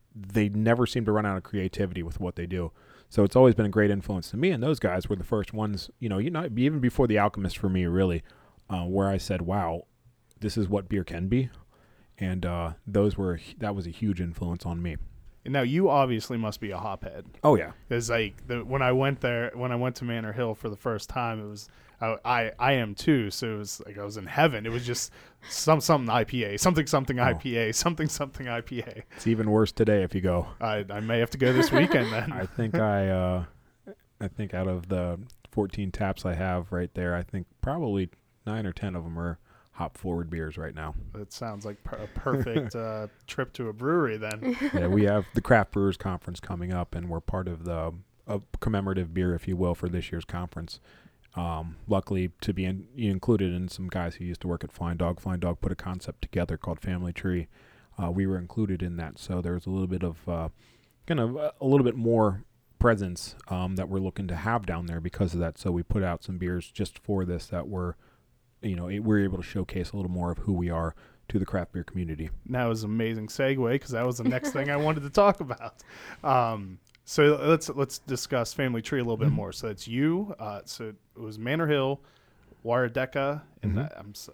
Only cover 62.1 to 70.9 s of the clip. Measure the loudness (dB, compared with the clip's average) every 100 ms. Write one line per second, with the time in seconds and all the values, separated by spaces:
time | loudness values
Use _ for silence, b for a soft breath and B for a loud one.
62.1 | 6 6 4 -6 _ _ _ 4 4 2
63.1 | -6 -10 -14 -6 -2 -2 -2 -2 -2 -2
64.1 | -4 -4 -4 0 0 0 -4 -4 -4 -6
65.1 | -2 0 0 -2 -2 -2 -2 0 0 0
66.1 | -2 -6 -6 -2 -4 -6 -6 -6 -6 -4
67.1 | -2 0 -4 -4 -6 -6 -4 -4 -6 b
68.1 | b b _ _ _ -6 -4 -4 -2 2
69.1 | 4 4 0 -4 -4 -4 -4 -4 -4 -4
70.1 | -2 -2 -2 0 0 0 -2 -4